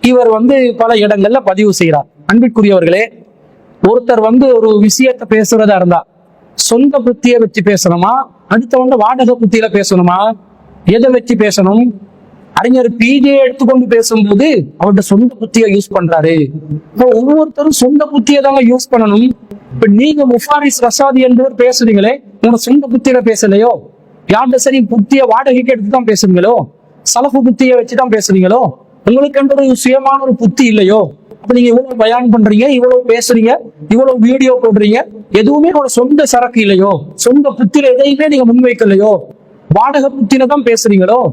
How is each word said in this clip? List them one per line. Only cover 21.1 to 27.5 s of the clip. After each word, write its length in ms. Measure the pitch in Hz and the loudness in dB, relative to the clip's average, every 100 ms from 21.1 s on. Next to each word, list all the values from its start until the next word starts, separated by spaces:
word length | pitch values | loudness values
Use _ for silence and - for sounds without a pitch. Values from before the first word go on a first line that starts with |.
| 262 254 | 2 2
என்பவர் 280 | 247 262 262 | 2 0 0
பேசுறீங்களே, 580 | 247 247 226 202 208 277 - | 0 2 0 2 0 -4 -10
உங்களோட 280 | - 226 233 233 | -4 -2 0 0
சொந்த 200 | 277 269 | 0 0
புத்தியில 260 | 240 269 254 233 | -4 0 0 0
பேசலையோ, 420 | 214 214 196 233 214 - _ _ _ - | 0 0 2 0 -2 -8 _ _ _ -4
யார்கிட்ட 320 | 208 254 254 269 | -2 0 0 0
சரி 160 | 269 | 0
புத்திய 400 | 202 226 202 277 254 | 0 -2 0 0 2
வாடகைக்கு 400 | 220 269 254 247 | 0 0 -2 0
எடுத்து 220 | 254 202 254 | -4 -2 -2
தான் 120 | 226 | -2
பேசுறீங்களோ, 440 | 202 196 180 190 233 156 _ _ _ - | 0 0 2 2 -2 -4 _ _ _ -6
சலஃபு 360 | 233 277 269 | -4 -2 0
புத்தியை 280 | 254 | 0